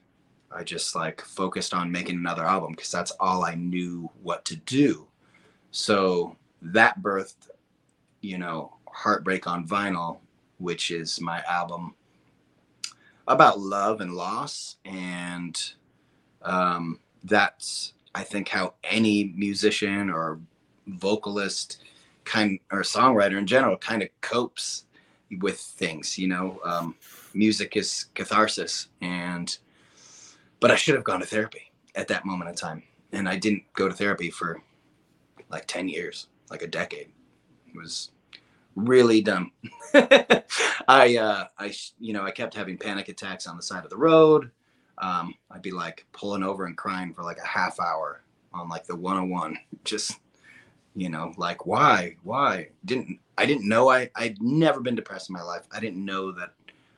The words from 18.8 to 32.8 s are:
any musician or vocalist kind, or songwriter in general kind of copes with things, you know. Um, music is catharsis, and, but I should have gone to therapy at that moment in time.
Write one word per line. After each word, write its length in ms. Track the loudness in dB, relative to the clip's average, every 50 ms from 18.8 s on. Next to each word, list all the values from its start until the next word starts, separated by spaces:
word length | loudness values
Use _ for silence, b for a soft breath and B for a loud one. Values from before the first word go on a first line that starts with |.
| -6
any 420 | -2 0 2 4 4 4 2 0
musician 840 | -2 -4 -4 -4 -4 -2 2 2 2 2 2 -2 -2 -2 -2 -2 -2
or 320 | -2 -2 -4 -4 -6 -8 -12 -20 _ _ _ _ _ _ _
vocalist 960 | -14 -12 -4 0 0 0 0 -2 -4 -4 -4 -4 -4 -4 -6 -8 -10 -12 b b b b b b b b b _
kind, 340 | 0 2 4 4 4 2 -2 -6 _ -4
or 80 | -4
songwriter 580 | -2 -2 2 4 6 6 6 6 4 4 2 0
in 80 | 0
general 300 | 4 4 4 4 4 2
kind 260 | 0 -2 -4 -2 -2 -2
of 60 | -4 -6 _
copes 680 | -8 -2 0 0 -2 -2 -6 -8 -8 -8 -8 -10 -12 _ b b b b b b b _ -8 -2
with 200 | -2 -2 -2 -4
things, 580 | -10 -16 -6 -4 -4 -4 -4 -4 -8 -8 -4 -2
you 80 | -2
know. 340 | 0 0 0 -2 -4 -6 -6 -6
Um, 320 | -4 -4 -2 -4 -6 -10 -14 -20 -20 -20 -20 -20 -8 2
music 420 | 4 4 4 4 2 -2 -2 -2
is 300 | -2 -2 -2 -4 -6 -8 -10 _
catharsis, 720 | -10 -6 0 4 4 4 4 2 -4 -4 -4 -6 -6 -8 -10 _ _
and, 560 | -8 -6 -6 -4 -4 -6 -6 -6 -6 -8 -8 -10 B B B B B B B B B B B B B B B B B B B _
but 140 | 6 6 6
I 40 |
should 200 | 6 4 2 2
have 80 | 2 2
gone 160 | -2 -2 -2
to 60 | -4
therapy 440 | -2 -2 -2 -2 -4 -8 -16 -20 _ _ _ _ _ _
at 140 | -8 -4 -4
that 160 | -4 -4 -4
moment 260 | -6 -6 -6 -8 -8
in 60 | -10
time. 260 | -8 -8 -8 -10 -12